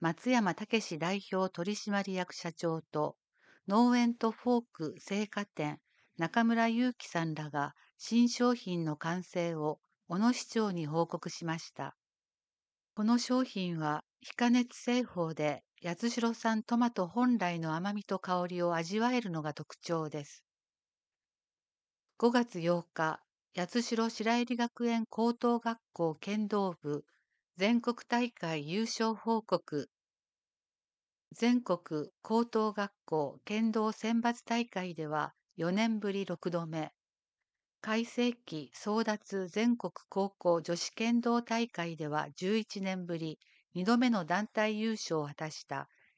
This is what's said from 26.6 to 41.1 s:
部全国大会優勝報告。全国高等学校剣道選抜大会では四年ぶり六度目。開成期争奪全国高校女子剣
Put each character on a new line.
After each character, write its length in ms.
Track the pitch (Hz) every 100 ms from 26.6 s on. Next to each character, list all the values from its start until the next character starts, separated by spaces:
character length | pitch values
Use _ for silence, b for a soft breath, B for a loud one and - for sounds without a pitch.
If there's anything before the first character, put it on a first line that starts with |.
| 196 170
部 240 | 147 147 - _ _ _ _ -
全 240 | 196 233
国 160 | 233 240 -
大 240 | 240 240
会 380 | - 170 160 147
優 140 | 185
勝 320 | 226 - 226
報 260 | 214 220 226
告。 480 | 214 175 - 147 127 _ _ _ _ _ _ _ _ _ _ _ _ _ _
全 300 | - 233 247
国 480 | 240 175 - 151 143 _
高 240 | - 220
等 280 | 233 220 214
学 200 | 208 202 - -
校 340 | 156 143 - -
剣 260 | 214 226
道 180 | 220 214
選 280 | 214 220 233
抜 240 | 233 240
大 220 | - 233 233
会 280 | - 185
で 120 | 165 156
は 260 | 151 143 - _ -
四 160 | 165
年 260 | 190 226 220
ぶ 140 | 208
り 140 | 196 190
六 240 | 175 -
度 160 | 170 165
目。 260 | 160 156 - _ _ _ _ _ _ _ _
開 240 | 214 220
成 300 | 233 - 240
期 360 | 240 - 156 135
争 280 | - - 214
奪 460 | 226 208 - 196 185
全 300 | 202 233 240
国 120 | 180 - -
高 180 | - 196
校 320 | - 180 170
女 160 | 160 170
子 140 | -
剣 320 | - 226